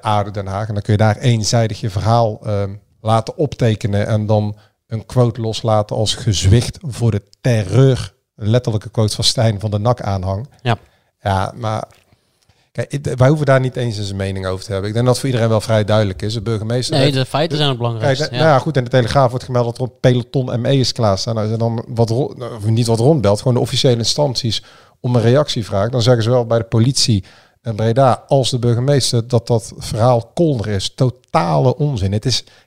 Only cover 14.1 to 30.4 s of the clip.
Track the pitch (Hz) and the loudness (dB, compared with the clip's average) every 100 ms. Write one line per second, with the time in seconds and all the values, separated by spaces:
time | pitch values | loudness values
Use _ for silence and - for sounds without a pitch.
14.1 | 98 98 95 95 95 - 98 101 110 123 | -4 -4 -4 -4 -6 -4 -4 -2 0 2
15.1 | 123 135 113 113 110 - 110 101 107 104 | 2 0 0 2 0 2 0 2 2 2
16.1 | 92 107 117 101 110 110 123 117 143 139 | -2 -6 -6 -4 -4 -4 -4 -2 0 2
17.1 | 131 127 139 165 151 147 123 117 113 139 | 0 -2 -2 -2 0 -2 0 -4 -2 0
18.1 | 131 151 120 156 131 160 139 120 131 117 | 0 -2 0 4 4 2 -2 0 0 2
19.1 | 143 127 123 - 127 117 117 127 - 131 | 2 2 0 -4 -2 -2 -2 -8 0 2
20.1 | 123 117 139 123 113 123 139 117 - 110 | 2 0 -4 -2 -2 0 0 0 0 0
21.1 | 95 - 113 107 110 117 113 - 117 113 | 0 -2 -4 -2 -2 -2 -4 -6 0 0
22.1 | 117 147 - 117 117 104 113 117 113 123 | 0 -4 -6 -12 -6 0 0 2 2 4
23.1 | 160 98 104 131 120 120 123 139 117 107 | 4 2 2 2 0 0 0 2 2 0
24.1 | - 147 117 117 95 - - _ _ 127 | -2 -2 -2 -4 -4 -8 -20 _ _ -2
25.1 | 123 113 135 147 127 101 101 107 131 113 | 2 4 2 2 -4 -4 -2 0 0 2
26.1 | 120 107 127 113 117 110 113 120 135 - | 4 4 2 2 0 0 2 2 2 2
27.1 | 104 - - _ _ 117 104 110 113 135 | 0 -2 -18 _ _ -10 -4 0 4 4
28.1 | 107 - 139 123 127 120 117 131 143 - | 2 2 0 2 0 0 0 2 0 2
29.1 | 120 117 117 - 117 - - - 110 123 | -2 0 -2 0 -2 -2 -14 -8 0 2
30.1 | 120 - - | 2 0 0